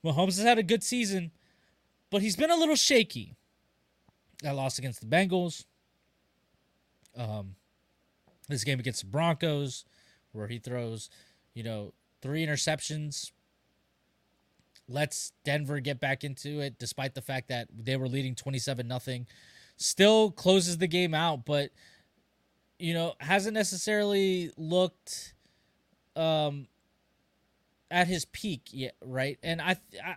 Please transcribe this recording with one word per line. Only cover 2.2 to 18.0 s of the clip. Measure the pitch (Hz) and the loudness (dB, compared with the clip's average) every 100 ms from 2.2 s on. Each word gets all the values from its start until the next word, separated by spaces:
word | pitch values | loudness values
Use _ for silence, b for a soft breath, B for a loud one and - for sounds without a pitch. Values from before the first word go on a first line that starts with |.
he's | 214 185 | 0 2
been | 311 | 4
a | 339 | 4
little | 320 302 | 6 4
shaky. | - 262 208 120 104 - _ _ _ _ _ _ _ _ _ - | 6 6 4 -4 -12 -18 _ _ _ _ _ _ _ _ _ -10
That | 151 139 | -6 -2
loss | 135 - | -2 -2
against | 127 113 | -6 -8
the | 110 | 2
Bengals, | 160 190 185 175 - - _ _ _ _ _ _ _ _ _ _ _ _ _ _ 123 | 4 4 2 0 -6 -16 _ _ _ _ _ _ _ _ _ _ _ _ _ _ -10
um, | 113 107 98 95 _ _ _ _ _ _ _ _ - | -8 -6 -10 -14 _ _ _ _ _ _ _ _ -8
this | 139 107 | -4 -2
game | 131 | -2
against | 117 - | -2 -6
the | 95 | -6
Broncos, | 135 170 156 165 147 139 - - b b b _ | 0 0 2 0 0 -4 -8 -16 b b b _
where | 107 104 | -10 -8
he | 120 | -8
throws, | 123 123 117 113 - b b b b | -6 -6 -6 -8 -12 b b b b
you | 117 | -10
know, | 113 107 104 _ _ _ | -8 -8 -10 _ _ _
three | 131 151 | -6 -4
interceptions, | 160 143 - 156 - 151 151 139 - _ _ _ _ _ _ _ _ _ _ _ _ _ _ - - | -2 0 -2 -2 -4 -8 -8 -8 -12 _ _ _ _ _ _ _ _ _ _ _ _ _ _ -20 -8
lets | 127 147 - - _ 147 | -4 -2 -4 -10 _ -2
Denver | 147 139 147 | -2 -2 -4
get | 131 135 | -4 -4
back | 135 135 | -2 -4
into | 143 131 143 147 | -6 -10 -8 -6
it, | 139 117 | -6 -6
despite | 120 - 135 | -10 -6 -6
the | 131 | -6
fact | - 131 - | -6 -6 -4
that | 123 113 | -6 -6
they | 110 113 | -10 -4
were | 131 | -2